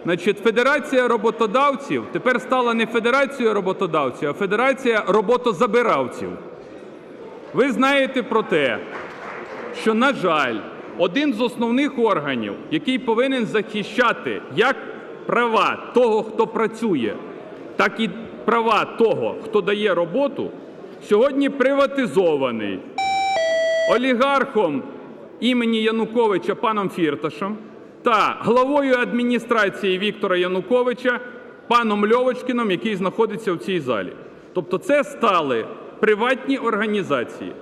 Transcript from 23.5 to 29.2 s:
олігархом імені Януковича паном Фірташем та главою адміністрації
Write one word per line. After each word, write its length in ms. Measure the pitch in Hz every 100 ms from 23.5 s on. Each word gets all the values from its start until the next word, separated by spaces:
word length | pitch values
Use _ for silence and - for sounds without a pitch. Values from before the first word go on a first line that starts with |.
| - - - - 202
олігархом 880 | 254 240 269 277 247 214 180 143 - - - - - -
імені 440 | 226 247 233 226
Януковича 720 | 220 226 220 226 226 185 - 185
паном 340 | 226 214 190
Фірташем 680 | - 160 143 156 - 196 214 - - - -
та 340 | - 220 160 120
главою 560 | - 240 262 294 277 247
адміністрації 1000 | 233 226